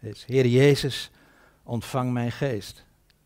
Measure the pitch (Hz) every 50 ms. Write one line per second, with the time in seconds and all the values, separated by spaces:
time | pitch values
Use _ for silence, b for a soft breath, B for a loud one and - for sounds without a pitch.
0 | - 110 104 - - - 120 135 131 123 120 127 135 143 143 135 - 139 123 -
1 | - - _ b b b b b b b b b b b 117 117 - - - 135
2 | 127 127 123 120 120 120 117 - 147 139 123 101 92 - - - _ _ _ _
3 | _ _ _ _ _